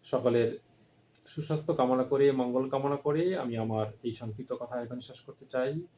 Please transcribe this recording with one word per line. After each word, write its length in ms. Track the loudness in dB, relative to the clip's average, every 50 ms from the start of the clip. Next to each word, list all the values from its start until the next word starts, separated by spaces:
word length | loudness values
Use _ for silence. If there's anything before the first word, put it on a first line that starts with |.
| _
সকলের 560 | 0 -2 2 4 4 4 6 4 2 0 -4 _ _ _ _ _ _ _ _ _ _ _ -20 _ -12
সুস্বাস্থ্য 460 | -8 -8 -4 -2 -2 -2 0 0 2
কামনা 300 | 2 4 4 4 2 2
করে, 280 | 2 4 6 6 6
মঙ্গল 380 | 6 4 2 2 2 0 0 0
কামনা 260 | -2 0 0 0 -2
করে 420 | 0 0 0 0 2 2 0 0 -2
আমি 200 | -2 -4 -2 -2
আমার 280 | 0 0 0 0 0 -2 -4 -6 -6
এই 80 | -6
সংক্ষিপ্ত 420 | -6 -6 -8 -10 -8 -10 -8 -8 -6
কথা 280 | -8 -6 -8 -6 -8
এখানে 200 | -6 -6 -10 -12
শেষ 200 | -12 -14 -16 -16
করতে 240 | -16 -18 -18 _ -18
চাই। 360 | -6 -2 -2 0 0 -2 -4 -8 -10 _